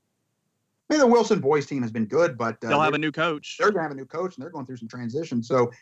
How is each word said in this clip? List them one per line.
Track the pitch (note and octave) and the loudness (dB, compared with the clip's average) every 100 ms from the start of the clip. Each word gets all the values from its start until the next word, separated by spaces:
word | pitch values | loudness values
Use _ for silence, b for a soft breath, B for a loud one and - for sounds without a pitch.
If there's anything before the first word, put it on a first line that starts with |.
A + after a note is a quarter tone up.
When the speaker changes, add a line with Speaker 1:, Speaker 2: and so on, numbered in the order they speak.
| _ _ _ _ _ _ _ _ - | _ _ _ _ _ _ _ _ -2
Speaker 1:
I | |
mean, | D4+ | 4
the | B3 | 6
Wilson | A#3 A3 F#3 | 6 4 2
boys | C3+ D3+ C3+ | 2 2 0
team | C#3 | -4
has | A#2 | -4
been | A2+ G#2 | -2 0
good, | C#3+ E3+ A#2+ | 2 2 0
but, | A2+ A2 | -4 -4
uh, | A#2 | -2
Speaker 2:
They'll | C#3+ | 2
have | D#3 | 2
Speaker 1:
they're, | D3 | 0
Speaker 2:
a | |
new | D3+ | -4
coach. | D#3 E3 D3+ - - | -2 -2 -4 -10 0
Speaker 1:
they're | G3+ | 0
gonna | F#3+ | 0
have | D#3 | -4
a | C3+ | -8
new | C3+ | -10
coach, | D#3+ F3+ - | -8 -8 -8
and | |
they're | C3+ | -14
going | D3+ C3 | -12 -12
through | B2+ | -14
some | A2+ | -14
transition. | B2 A#2 A#2+ A#2+ A#2+ | -10 -8 -6 -4 -4
So | A2+ C3 A#2+ B | 0 2 0 B